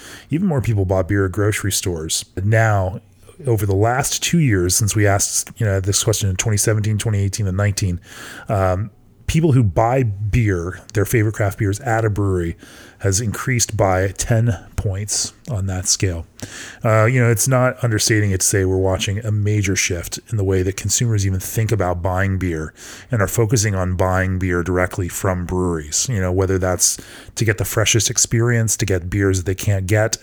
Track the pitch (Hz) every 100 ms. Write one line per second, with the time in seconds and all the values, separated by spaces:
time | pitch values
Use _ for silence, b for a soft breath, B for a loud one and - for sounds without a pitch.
0 | B B B 151 196 139 107 104 92 95
1 | 87 101 95 90 104 104 101 - 98 85
2 | 80 - - - 98 110 113 101 92 -
3 | - _ - - 135 110 101 98 113 127
4 | 139 - - 170 139 98 90 - 101 110
5 | 101 101 - - - - 107 98 95 -
6 | - 104 98 92 117 104 - 107 104 104
7 | 113 101 98 - 98 92 104 95 98 87
8 | B B B B B 101 95 92 107 -
9 | _ _ - 160 160 131 107 117 113 135
10 | 117 98 107 127 107 87 85 - - 107
11 | 95 120 107 - 101 - 101 98 120 113
12 | 113 104 101 92 85 - B B B B
13 | 98 95 113 - - 120 - 104 98 92
14 | 95 - - 113 117 95 - - 107 95
15 | 104 - - - - 107 95 92 90 -
16 | 95 82 - - B B B B 117 110
17 | 110 127 117 113 131 131 127 - 120 107
18 | - 107 104 92 - 101 95 92 95 92
19 | - 101 110 107 101 107 101 92 - 87
20 | - - - 110 95 95 92 - 101 -
21 | 120 107 98 92 - 113 110 101 90 87
22 | 92 90 95 92 92 78 78 - B B
23 | B 117 95 - 110 117 107 95 90 92
24 | 92 92 92 92 92 87 87 90 92 -
25 | 87 - 98 90 85 92 90 80 76 -
26 | - 107 92 92 92 95 90 90 - -
27 | B B B - 113 104 113 113 104 117
28 | - 123 - 117 120 120 113 - 101 92
29 | 87 101 98 95 87 92 - 98 92 107
30 | 113 -